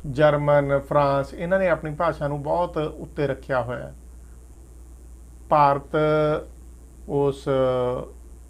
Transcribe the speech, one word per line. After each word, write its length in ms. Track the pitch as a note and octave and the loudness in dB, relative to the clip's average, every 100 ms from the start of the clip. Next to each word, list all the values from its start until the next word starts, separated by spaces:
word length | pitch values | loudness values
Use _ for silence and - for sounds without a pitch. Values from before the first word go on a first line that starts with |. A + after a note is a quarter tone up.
| D3+ | -8
ਜਰਮਨ, 680 | B2+ D3+ D3 D3 D3 C#3 C#3 | 4 4 4 4 4 4 0
ਫਰਾਂਸ, 540 | C#3 D3 C#3 C#3 C3+ | 2 2 4 2 -2
ਇਹਨਾਂ 260 | - F3 F#3+ | -6 -2 2
ਨੇ 100 | F#3+ | 2
ਆਪਣੀ 260 | D3+ D#3 D3+ | 0 -2 -2
ਭਾਸ਼ਾ 320 | E3+ C#3+ D3 | -2 -2 -4
ਨੂੰ 160 | D3 | -4
ਬਹੁਤ 340 | C#3+ E3 F3 E3+ | -2 -2 -2 -2
ਉੱਤੇ 500 | D3+ - D3+ - C#3+ | -4 -6 -12 -4 -2
ਰੱਖਿਆ 340 | C3 - C3 | -2 -2 -2
ਹੋਇਆ 260 | A#2+ A#2+ - | -2 -6 -10
ਹੈ। 60 | - - - - - - - - - - - - - - - - | -16 -20 -20 -20 -20 -20 -20 -20 -20 -20 -20 -20 -20 -20 -14 0
ਭਾਰਤ 480 | D#3 C#3+ C#3+ C#3 D#3 D3+ D3+ D3+ D3+ - - - - - - - | 4 6 4 0 0 2 2 2 0 -6 -18 -20 -20 -20 -18 -4
ਉਸ 400 | C#3+ C#3+ C#3 - C3+ C3 B2+ B2 B2+ - - - - - | 0 0 0 -2 2 2 2 0 -2 -8 -16 -20 -20 -20